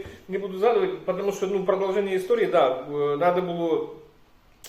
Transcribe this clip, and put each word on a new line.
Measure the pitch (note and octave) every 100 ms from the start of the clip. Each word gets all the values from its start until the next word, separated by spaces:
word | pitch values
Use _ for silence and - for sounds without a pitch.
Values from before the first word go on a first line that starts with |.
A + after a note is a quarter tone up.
| - - -
не | F#3+
буду | G3 F#3
згадувати, | A3+ A3 F#3 D#3+ -
тому | F3+ G3+
що, | F#3+ F#3+
ну, | G3 F#3
продовження | F#3+ G3 G3 G3
історії, | F#3+ F#3 A#3 F#3
да, | E3+ C3+
е, | - - D3 D3 C#3+
надо | F3 F3+
було, | F3+ E3+ E3+ D3+ - - - _ _ _ _ _